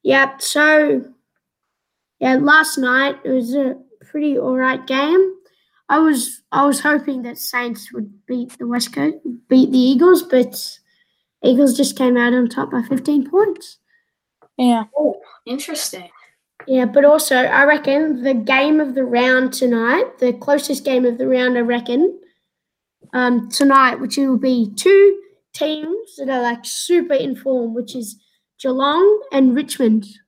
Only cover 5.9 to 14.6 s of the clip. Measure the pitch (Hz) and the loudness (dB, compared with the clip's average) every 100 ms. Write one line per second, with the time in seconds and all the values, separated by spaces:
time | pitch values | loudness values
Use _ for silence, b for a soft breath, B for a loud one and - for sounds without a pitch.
5.9 | 294 320 269 - - _ - 285 277 294 | 2 2 0 -4 -12 _ 0 0 0 0
6.9 | 294 294 262 240 - - 247 240 220 - | -2 -2 -8 -10 -12 -8 -6 -6 -10 -12
7.9 | 247 208 - - 254 240 - 240 240 240 | -12 -12 -14 -10 -10 -10 -10 -6 -6 -6
8.9 | - 294 - 269 240 _ 262 - 254 254 | -4 -4 -4 -12 -14 _ 2 4 2 2
9.9 | 254 349 359 - 254 - - - - _ | 4 4 4 2 0 0 -6 -14 -16 _
10.9 | _ _ _ _ _ - 247 285 240 277 | _ _ _ _ _ 0 4 4 2 -2
11.9 | - 254 247 240 247 233 - - 247 233 | 0 0 2 2 2 0 -4 -6 -6 -4
12.9 | 262 - 294 262 370 427 - - - _ | -4 0 -2 0 0 0 -2 -14 -20 _
13.9 | _ _ _ _ _ _ - | _ _ _ _ _ _ -2